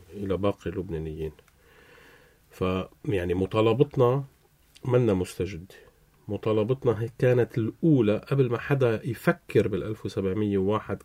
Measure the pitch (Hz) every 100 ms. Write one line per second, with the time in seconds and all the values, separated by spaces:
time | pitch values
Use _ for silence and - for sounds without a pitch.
0 | - - 98 90 101 - 92 101 85 80
1 | 80 78 78 - _ _ _ - - -
2 | - - _ _ _ - 92 92 - -
3 | - 98 87 87 95 110 113 113 143 -
4 | 123 135 139 _ _ _ _ - 131 123
5 | 117 92 90 - 90 90 95 - - _
6 | _ _ - 101 113 107 107 131 123 107
7 | 117 - 127 123 117 - 110 - 170 143
8 | 104 104 - 139 127 117 - 139 123 107
9 | 147 110 - 175 - 123 98 98 98 107
10 | 104 107 95 95 107 98 95 107 - 98